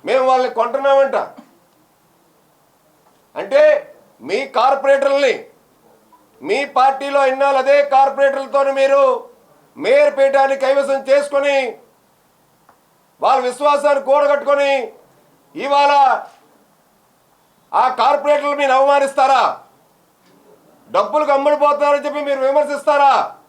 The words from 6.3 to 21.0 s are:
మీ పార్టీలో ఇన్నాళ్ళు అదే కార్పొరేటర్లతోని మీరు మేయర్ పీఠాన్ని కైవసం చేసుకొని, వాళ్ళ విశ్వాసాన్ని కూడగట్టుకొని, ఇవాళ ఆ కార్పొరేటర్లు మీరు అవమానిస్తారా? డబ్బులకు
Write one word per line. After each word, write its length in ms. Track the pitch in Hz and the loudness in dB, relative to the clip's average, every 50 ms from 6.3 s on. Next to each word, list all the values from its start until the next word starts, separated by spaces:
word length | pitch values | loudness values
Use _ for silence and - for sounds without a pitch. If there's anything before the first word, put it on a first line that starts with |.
| _ _ | _ _
మీ 240 | 127 156 208 262 285 | -8 -6 -6 -6 -6
పార్టీలో 640 | 277 - 262 254 269 269 262 277 277 277 285 277 | -4 -2 0 0 0 0 -4 -8 -4 -2 0 0
ఇన్నాళ్ళు 320 | 262 262 269 277 285 269 269 | 0 0 0 -2 0 0 0
అదే 240 | 254 269 285 285 285 | 2 2 2 2 2
కార్పొరేటర్లతోని 880 | 285 269 262 269 269 269 269 277 269 269 277 269 262 - 277 277 277 | 2 2 2 2 2 2 0 0 0 0 -4 -8 -4 -2 -2 0 0
మీరు 580 | 269 277 269 269 277 277 277 262 233 226 - - - _ _ _ _ _ _ _ _ | 0 0 0 2 2 2 2 2 0 -2 -8 -16 -20 _ _ _ _ _ _ _ _
మేయర్ 400 | 120 151 202 262 285 294 294 277 | -8 -2 0 2 2 2 2 2
పీఠాన్ని 400 | 269 269 269 269 269 269 269 269 | 0 0 2 2 2 0 0 0
కైవసం 440 | 269 262 262 277 277 277 277 269 269 | -2 -2 0 0 0 0 -2 -4 -4
చేసుకొని, 760 | - 262 269 285 285 285 285 277 277 285 277 277 262 226 214 - _ _ _ _ _ _ _ _ _ _ _ _ _ _ _ _ _ _ _ _ _ _ _ _ _ _ _ _ | 0 0 0 0 0 -2 -4 -2 -2 0 -2 -2 -4 -4 -10 -14 _ _ _ _ _ _ _ _ _ _ _ _ _ _ _ _ _ _ _ _ _ _ _ _ _ _ _ _
వాళ్ళ 220 | - 214 262 277 254 | -2 0 0 0 -2
విశ్వాసాన్ని 600 | 247 240 - 285 294 285 285 285 294 285 269 - | -4 -6 -2 0 0 0 2 2 0 0 0 0
కూడగట్టుకొని, 880 | 254 269 294 285 285 285 285 - 277 285 277 285 277 277 269 240 - - - _ _ _ _ _ _ _ _ _ _ _ | 0 0 2 2 0 0 0 0 0 0 0 2 0 0 -2 -4 -8 -14 -20 _ _ _ _ _ _ _ _ _ _ _
ఇవాళ 680 | 156 226 277 285 285 285 285 285 285 269 254 226 - - - - _ _ _ _ _ _ _ _ _ _ _ _ _ _ _ _ _ _ _ _ _ _ _ _ _ _ _ - | -8 -4 0 2 2 2 4 4 4 4 2 2 -2 -6 -14 -20 _ _ _ _ _ _ _ _ _ _ _ _ _ _ _ _ _ _ _ _ _ _ _ _ _ _ _ -2
ఆ 160 | 190 240 262 | -2 -2 -2
కార్పొరేటర్లు 680 | 254 233 220 262 294 294 285 294 294 285 285 285 285 | 0 0 0 0 0 0 0 0 0 0 0 -4 -4
మీరు 160 | 285 285 269 | -2 0 0
అవమానిస్తారా? 880 | 254 262 269 277 285 285 277 269 277 285 262 269 269 247 208 - - - - _ _ _ _ _ _ _ _ _ _ _ _ _ _ _ _ _ _ _ _ _ _ _ _ _ | 2 2 2 2 2 2 0 0 0 0 2 2 2 2 2 0 -4 -8 -16 _ _ _ _ _ _ _ _ _ _ _ _ _ _ _ _ _ _ _ _ _ _ _ _ _
డబ్బులకు 400 | - 180 | -2 -2